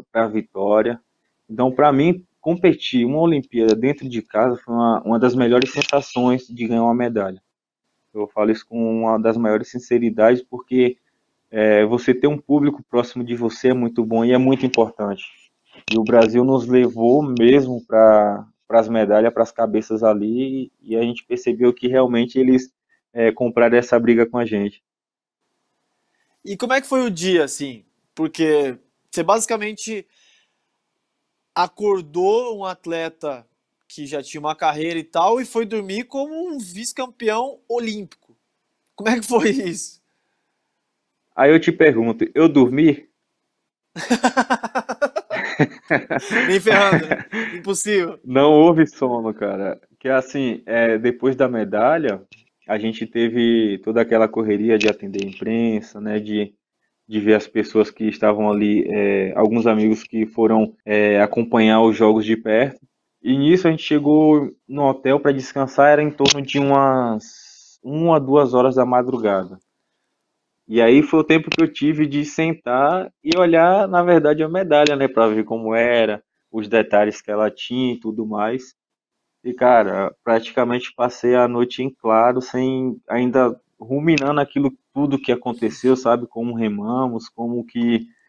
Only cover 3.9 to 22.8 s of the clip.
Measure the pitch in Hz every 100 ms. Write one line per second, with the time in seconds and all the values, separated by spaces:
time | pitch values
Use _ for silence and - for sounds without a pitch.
3.9 | 147 135 120 - 107 123 123 - 117 117
4.9 | 113 101 113 123 127 120 123 131 143 143
5.9 | 143 139 123 123 127 - 117 117 117 117
6.9 | 120 120 113 95 92 _ _ _ _ _
7.9 | _ _ 107 104 - 107 110 - 117 113
8.9 | 113 113 110 113 113 113 107 120 123 -
9.9 | 120 117 110 110 123 - 123 - 127 123
10.9 | 123 _ _ _ _ _ 110 107 104 107
11.9 | 120 - 123 147 147 - 147 143 139 -
12.9 | 123 120 127 120 120 117 113 127 123 117
13.9 | 117 113 113 117 127 131 131 131 120 113
14.9 | - 104 98 - - _ _ _ _ -
15.9 | 113 110 120 113 117 131 135 117 127 123
16.9 | 113 117 139 147 123 117 139 131 120 -
17.9 | 113 110 107 104 101 107 _ - 113 110
18.9 | 113 101 107 117 117 117 - 113 107 110
19.9 | 110 113 107 104 120 135 135 127 _ 104
20.9 | 113 120 117 - 123 123 113 123 123 123
21.9 | 131 127 117 120 131 131 127 127 _